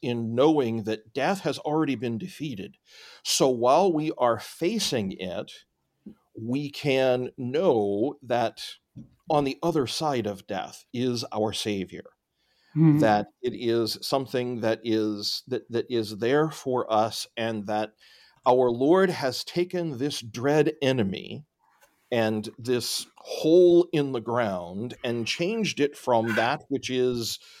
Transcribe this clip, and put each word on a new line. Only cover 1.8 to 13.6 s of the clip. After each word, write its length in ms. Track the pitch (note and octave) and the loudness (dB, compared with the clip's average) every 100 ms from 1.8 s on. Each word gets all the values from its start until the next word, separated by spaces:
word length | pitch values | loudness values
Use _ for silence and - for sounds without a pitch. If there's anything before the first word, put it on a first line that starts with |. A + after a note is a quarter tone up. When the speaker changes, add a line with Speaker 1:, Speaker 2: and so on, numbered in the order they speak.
| D3+ B2 | 0 -2
Speaker 1:
been 220 | B2 A2+ | -4 -6
defeated. 580 | F3+ - D#3+ G2 F2+ - _ - - - | -8 -10 -10 -10 -12 -16 _ -20 -20 -10
So 240 | - - C#3+ | -4 2 4
while 440 | A#2+ B2 D3+ G3 | 4 6 6 4
we 200 | D#3 D#3 - | 2 -2 0
are 200 | A#2+ A2+ | 2 2
facing 760 | - - F3 A3+ - B2 F#2+ | -4 -6 -2 -2 0 0 -2
it, 380 | - F2+ F2 - - _ _ _ _ - - _ A2+ | -6 -8 -8 -10 -14 _ _ _ _ -20 -20 _ -10
we 320 | A2+ C3+ C#3+ | -4 -4 -4
can 600 | - D3 C3 C3 B2 B2 - | -4 0 4 4 2 -2 -8
know 800 | B2 D3 F#3 A#2 G2+ G2+ C3+ C#3+ | -4 0 4 4 2 0 -2 -2
that 400 | A#2+ A#2+ A2+ - - - _ - - _ - | -4 0 0 -4 -14 -16 _ -20 -20 _ 0
on 160 | D3+ C#3 | 0 0
the 120 | C3+ | -2
other 240 | E3+ E3 A#2+ | -2 0 -2
side 400 | - D#3 B2+ G#2 | -2 -2 -2 -4
of 180 | F#2+ - | -6 -8
death 400 | F#2+ - - - | -8 -8 -14 -10
is 300 | A#2+ B2+ A#2+ - | -4 -2 -2 -4
our 220 | G#2+ G#2+ | -2 -2
Savior, 500 | - A2 G2+ F2+ E2+ - _ _ _ _ _ _ | -2 -4 -4 -6 -12 -18 _ _ _ _ _ _
Speaker 2:
Hmm. 260 | D3+ D#3+ D3 | 4 6 6
Speaker 1:
that 280 | A2 G#2 G2+ _ | 6 4 0 _
it 120 | B2 | -8
is 420 | A2 | -4